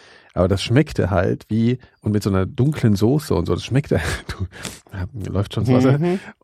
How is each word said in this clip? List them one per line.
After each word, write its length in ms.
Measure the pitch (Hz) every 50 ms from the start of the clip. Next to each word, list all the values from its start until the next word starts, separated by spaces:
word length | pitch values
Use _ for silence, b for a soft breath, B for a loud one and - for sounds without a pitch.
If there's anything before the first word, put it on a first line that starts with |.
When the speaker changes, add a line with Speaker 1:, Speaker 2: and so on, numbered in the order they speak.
| B B B B B B B
Speaker 1:
Aber 160 | 85 90 90
das 140 | 98 95 -
schmeckte 480 | - 117 139 165 - - - 104 90
halt 340 | 101 87 92 110 120 - - -
wie, 300 | 107 113 113 117 127 123 b b b b
und 100 | b 113 104
mit 100 | 104 -
so 60 | 107
einer 140 | 98 95 95
dunklen 500 | 92 - - 120 151 151 - - 113 104
Soße 360 | 92 104 113 139 151 - - 92
und 120 | 87 82
so, 80 | - 87
das 80 | - -
schmeckte, 360 | - 110 139 143 - - - - - -
<laughs> 100 | - - -
du, 180 | - - 98 - B B B B B B B _ -
ja, 80 | 98 87 - -
mir 180 | 98 92 95
läuft 240 | 95 95 101 - -
schon 100 | 113 98
das 100 | 120 127
Wasser. 240 | 127 131 131 135 147
Speaker 2:
Mhm. 200 | 165 175 180 196 B B B _